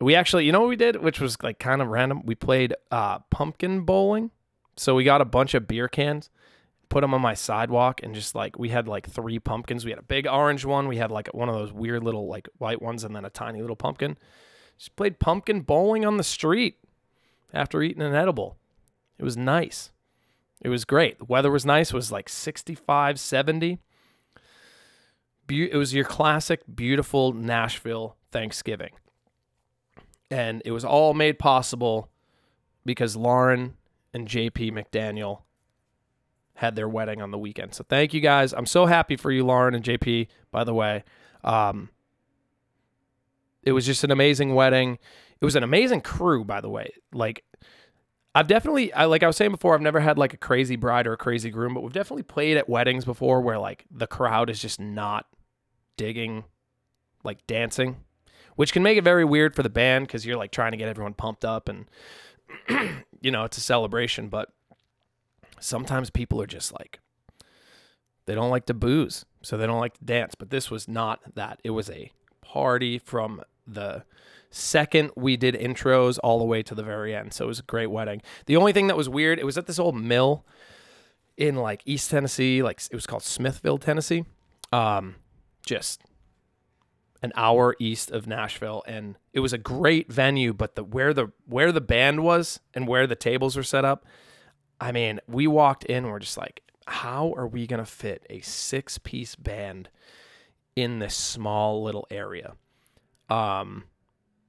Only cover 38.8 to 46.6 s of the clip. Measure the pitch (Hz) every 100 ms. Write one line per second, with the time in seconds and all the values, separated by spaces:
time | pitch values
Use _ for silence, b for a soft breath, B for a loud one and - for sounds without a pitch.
38.8 | 175 170 - 135 143 131 127 127 127 120
39.8 | 117 117 123 117 113 b b 113 117 113
40.8 | 107 104 - b b b - 113 104 101
41.8 | - _ _ _ _ _ _ _ _ _
42.8 | _ _ _ _ _ _ _ _ 135 131
43.8 | 127 131 143 139 143 139 139 131 131 131
44.8 | 127 120 b b b b 143 135 120 170
45.8 | 254 190 - - 175 131 101 101